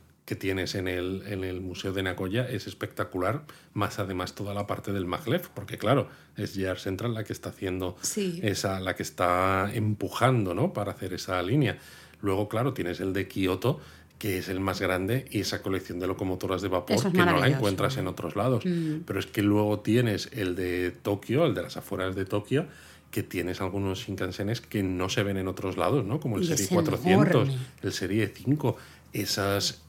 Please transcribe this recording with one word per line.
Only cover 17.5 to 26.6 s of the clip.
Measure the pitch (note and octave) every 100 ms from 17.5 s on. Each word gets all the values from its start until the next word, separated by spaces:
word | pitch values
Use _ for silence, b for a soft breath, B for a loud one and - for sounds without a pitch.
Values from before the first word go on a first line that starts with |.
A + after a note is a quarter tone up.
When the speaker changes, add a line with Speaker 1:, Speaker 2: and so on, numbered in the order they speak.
| C#3+
Speaker 1:
encuentras | G#2 F#2+ G2 -
en | F#2
otros | E2+ E2+ G2
lados. | B2 A#2+
Speaker 2:
Mm. | F#3 E3+ D#3+ D3+
Speaker 1:
Pero | F3 G2
es |
que | - -
luego | G2+ G#2 G#2 G#2
tienes | G#2+ A2+ A#2+ F#2+ -
el | - F#2
de | F2+ F2+ F2+ F2+
Tokio, | - G#2+ G2+ - B2+
el | E3
de | F2+
las | E2+
afueras | - - F#2 F#2+
de | F#2+
Tokio, | F#2+ G#2 - C3+ F#3 B B B B
que | G#2+
tienes | F#2 F#2 F2 F2
algunos | F#2+ G2 G2 F#2+ -
Shinkansenes | F#2+ F#2 - G2+ B2
que | - G#2+
no | F#2+ F2+ F#2
se | A2+
ven | G2+
en | F#2+ F#2
otros | - F#2+
lados, | F2 E2+ C3+
¿no? | F#2+ D3
Como | C3 G#2+
el |
Speaker 2:
Y | E3
Speaker 1:
Serie | F#3+